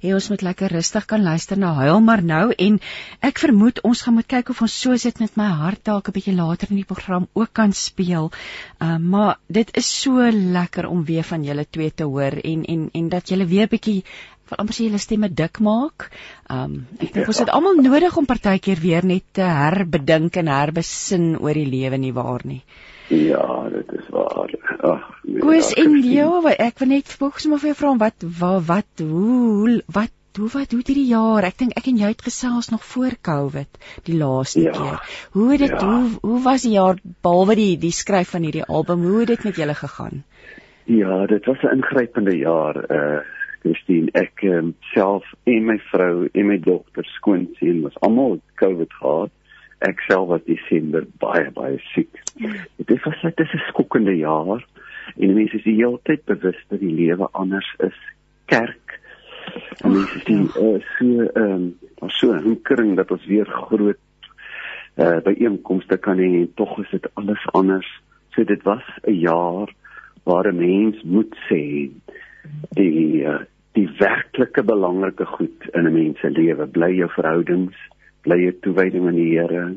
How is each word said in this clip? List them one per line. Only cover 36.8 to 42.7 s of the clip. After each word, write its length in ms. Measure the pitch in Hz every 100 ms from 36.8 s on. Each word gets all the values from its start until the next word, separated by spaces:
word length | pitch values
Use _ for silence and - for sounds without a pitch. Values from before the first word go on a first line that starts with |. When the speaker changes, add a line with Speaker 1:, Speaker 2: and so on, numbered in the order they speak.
| 185 185 - 175
Speaker 1:
behalwe 320 | 180 175 190
die, 240 | 220 208 170
die 140 | 165
skryf 360 | 170 - 196 175
van 120 | 180
hierdie 220 | 160 156
album, 380 | - 156 156 175
hoe 180 | 175 208
het 80 | 233
dit 160 | 233
met 120 | 220 180
julle 180 | 147
gegaan? 500 | 147 143 - - 143 - _ - - - _
Speaker 2:
Ja, 420 | - 113 95 92 98
dit 180 | 104 110
was 160 | 131
'n 140 | 143 127
ingrypende 600 | 127 135 117 - 101 87
jaar, 400 | 71 82 76